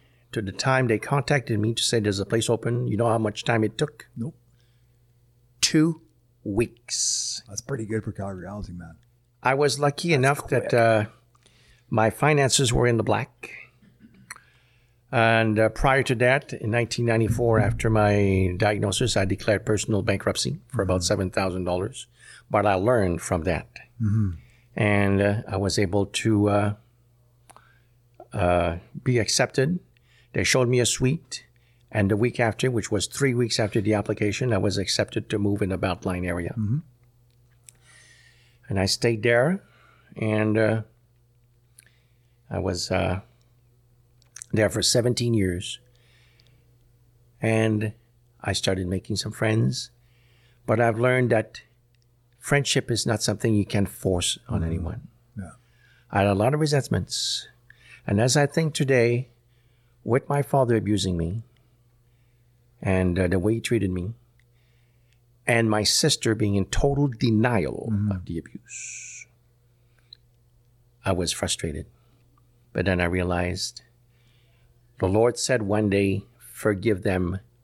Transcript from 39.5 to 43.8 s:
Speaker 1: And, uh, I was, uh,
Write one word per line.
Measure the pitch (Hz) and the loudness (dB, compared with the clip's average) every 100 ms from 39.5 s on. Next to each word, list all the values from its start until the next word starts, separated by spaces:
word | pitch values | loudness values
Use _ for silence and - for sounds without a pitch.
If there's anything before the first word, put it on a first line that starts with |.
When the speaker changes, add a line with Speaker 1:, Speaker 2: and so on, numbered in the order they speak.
| 196 - _ _ _ _ - | -2 -6 _ _ _ _ -6
Speaker 1:
And, | 110 107 107 107 | -2 0 2 2
uh, | 110 110 110 _ _ _ _ _ _ _ _ _ _ _ _ _ _ _ _ | 2 0 -4 _ _ _ _ _ _ _ _ _ _ _ _ _ _ _ _
I | 98 | -4
was, | 92 90 - | -4 -4 -2
uh, | 92 92 92 - _ _ _ _ _ | -2 -2 -4 -8 _ _ _ _ _